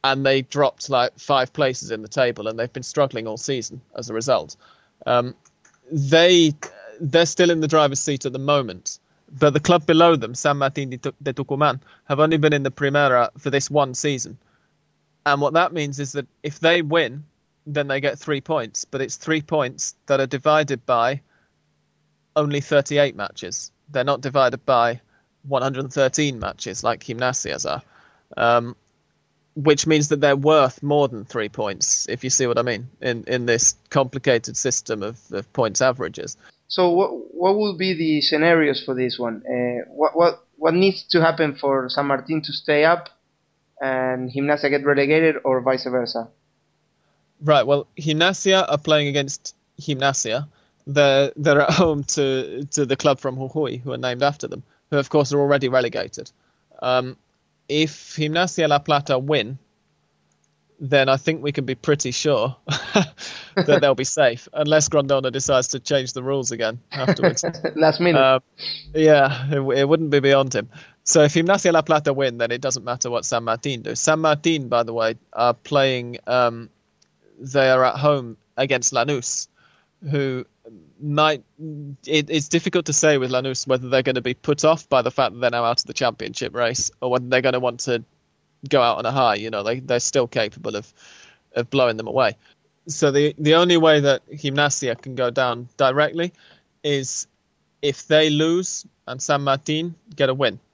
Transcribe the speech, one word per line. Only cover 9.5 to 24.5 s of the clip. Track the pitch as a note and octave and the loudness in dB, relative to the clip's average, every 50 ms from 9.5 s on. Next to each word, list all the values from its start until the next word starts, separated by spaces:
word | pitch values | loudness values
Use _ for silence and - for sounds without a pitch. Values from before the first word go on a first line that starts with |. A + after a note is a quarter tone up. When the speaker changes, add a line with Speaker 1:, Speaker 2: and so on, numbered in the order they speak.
| D3+ | 4
Speaker 1:
the | D3+ | 2
club | D3 - F3 E3+ D3 | 2 4 2 4 4
below | - E3 D#3+ E3+ E3+ E3 | 4 6 6 6 6 6
them, | C3+ A#2 A2 B2+ | 4 0 -8 -10
San | - - D3 C#3+ | -4 -2 -2 0
Martín | C#3+ C#3 C3+ C#3+ D3 C#3 B2+ | 0 -2 -2 -2 -6 -8 -8
de | B2+ | -10
Tu-, | B2 - C#3 - _ C#3+ | -8 -8 -10 -10 _ -8
de | C#3+ B2 | -6 -6
Tucumán, | - C3+ - C#3+ C3+ D3+ D3 B2+ C3+ _ _ _ _ _ | -6 -6 -6 0 2 2 0 0 -2 _ _ _ _ _
have | - C#3+ C#3 | -4 2 2
only | D#3 D#3 D#3+ | 2 2 4
been | D3+ D3 D3+ D3 | 2 2 2 2
in | C#3+ | 2
the | C3+ C3+ | -2 -4
Primera | - - C#3+ C#3 C#3 D3 C#3+ C3+ B2+ B2 A#2 - _ C#3 | -4 -2 -4 0 2 2 4 4 4 4 2 0 _ -8
for | - C#3+ | -6 -2
this | C3 C#3 - - | -2 -2 -2 0
one | C#3 D3 C#3 C3 B2+ | 0 0 0 0 -4
season. | - - D3 C#3 B2 - - A#2 _ _ _ _ _ _ _ _ _ _ _ _ _ _ _ _ _ _ | -6 -4 -4 -4 -4 -8 -12 -16 _ _ _ _ _ _ _ _ _ _ _ _ _ _ _ _ _ _
And | C#3+ C#3+ C#3+ | -12 -8 -6
what | D3 C#3 D#3 | -6 -2 -2
that | E3 F3+ - F3 | -2 -2 -2 -4
means | E3+ D3 C#3+ C3+ C#3 | -6 -8 -8 -8 -10
is | C#3+ C3 | -12 -10
that | - C#3+ B2+ _ _ _ - | -10 -12 -12 _ _ _ -14
if | D3+ C#3+ - | -14 -10 -2
they | D#3+ D#3+ E3+ F3 E3 | 0 0 2 2 0
win, | C#3+ D#3+ E3+ D3+ A2+ B2+ D3 D3 _ _ _ _ _ _ _ _ | 0 0 0 0 -2 -6 -14 -18 _ _ _ _ _ _ _ _
then | D3+ C#3+ D3 C#3+ | -8 -6 -6 -4
they | C#3 C3+ C#3 | -4 -4 -2
get | C3+ C#3+ - D3 | -2 -4 -4 -6
three | - D#3 D3 C#3 | -6 -6 -6 -6
points, | - - D#3+ D3 A#2 G#2+ _ - - | -4 -4 -4 -4 -4 -6 _ -14 -12
but | _ - C3+ | _ -6 -6
it's | C3+ A#2 - | -6 -6 -8
three | - - E3 D#3+ D#3 | -12 -4 -4 -4 -4
points | D3+ - D#3+ D3+ C3+ B2 - - - - - _ _ | -2 -2 -2 -2 -2 -4 -6 -10 -12 -12 -12 _ _
that | - C#3 C3+ | 0 0 0
are | C3+ | 0
divided | B2 D3 C3 _ D#3 D3+ D#3 D3+ C#3 C#3 A#2+ _ | -2 -4 -2 _ 2 2 2 2 0 -4 -6 _
by | - B2+ A#2 A#2 B2 C#3 C#3+ _ _ _ _ _ _ _ _ _ _ _ _ _ _ _ _ _ _ _ _ _ _ _ | 0 2 2 2 0 -2 -4 _ _ _ _ _ _ _ _ _ _ _ _ _ _ _ _ _ _ _ _ _ _ _
only | D3+ D3+ D3 C#3+ C#3+ | -2 0 0 -2 -4
thirty-eight | C3+ - D#3 C#3+ C#3 - D3 C#3+ C#3+ C#3 - | -2 2 2 2 2 2 2 2 2 2 0
matches. | G2 G2+ - - - - F2+ - - - - _ _ _ _ | -8 -10 -10 -8 -12 -12 -10 -10 -12 -12 -14 _ _ _ _
They're | D3 C3 B2+ | -4 -2 0
not | C#3+ C#3+ B2+ | 0 0 -2
divided | C3+ C3+ C3 C#3+ C3+ B2 | -2 -2 2 2 2 2